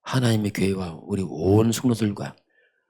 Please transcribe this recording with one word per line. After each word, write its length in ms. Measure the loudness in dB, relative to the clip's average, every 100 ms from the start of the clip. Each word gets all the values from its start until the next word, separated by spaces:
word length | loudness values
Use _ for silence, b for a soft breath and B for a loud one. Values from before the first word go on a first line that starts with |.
하나님의 500 | -4 0 2 2 0
교회와 500 | 0 0 0 -4 -10
우리 180 | -6 -4
온 500 | -4 -2 4 4 4
성도들과 640 | 2 0 0 0 -4 -10 -14 _ _ _ _ _